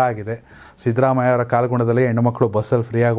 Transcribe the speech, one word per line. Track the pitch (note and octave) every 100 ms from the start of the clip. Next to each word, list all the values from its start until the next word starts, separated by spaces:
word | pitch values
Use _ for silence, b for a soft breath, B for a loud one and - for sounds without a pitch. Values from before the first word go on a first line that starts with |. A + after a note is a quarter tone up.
| B2+
ಆಗಿದೆ. | G#2+ G#2 A2+ B B B -
ಸಿದ್ದರಾಮಯ್ಯ | A#2+ A#2 C3 C3 B2 B2
ಅವರ | B2
ಕಾಲ್ಗುಣದಲ್ಲಿ | A#2+ B2+ B2 A#2 A#2 B2+
ಹೆಣ್ಣುಮಕ್ಳು | A2+ A#2+ A#2 A#2+ G2+
ಬಸ್ಸಲ್ಲಿ | - B2 A2+
ಫ್ರೀಯಾಗಿ | A#2 A#2